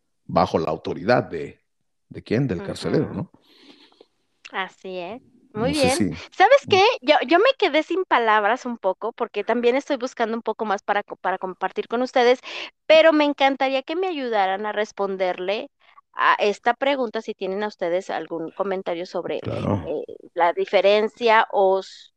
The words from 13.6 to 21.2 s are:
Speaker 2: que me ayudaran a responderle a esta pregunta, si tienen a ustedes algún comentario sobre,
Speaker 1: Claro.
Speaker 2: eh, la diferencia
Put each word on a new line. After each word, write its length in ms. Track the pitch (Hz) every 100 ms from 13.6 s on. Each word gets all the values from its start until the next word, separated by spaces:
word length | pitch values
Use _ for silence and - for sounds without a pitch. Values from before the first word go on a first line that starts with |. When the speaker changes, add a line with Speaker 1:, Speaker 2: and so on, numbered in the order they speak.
| 269 269
Speaker 2:
que 140 | - 330
me 100 | 370
ayudaran 600 | 302 247 220 190 190 214
a 60 |
responderle 960 | 208 208 - 196 190 185 180 185 214 277 _ _ _ _
a 220 | - 147
esta 400 | - 208 196 240
pregunta, 460 | 240 269 277 240 226
si 120 | 220
tienen 280 | 208 185 190
a 60 | 208
ustedes 420 | - 175 180 190
algún 400 | - 160 170 160
comentario 540 | - 190 190 190 170 180
sobre, 340 | 185 165 151
Speaker 1:
Claro. 440 | - - - 101 78
Speaker 2:
eh, 260 | 147 - - -
la 180 | - 170
diferencia 920 | 170 190 202 185 208 214 -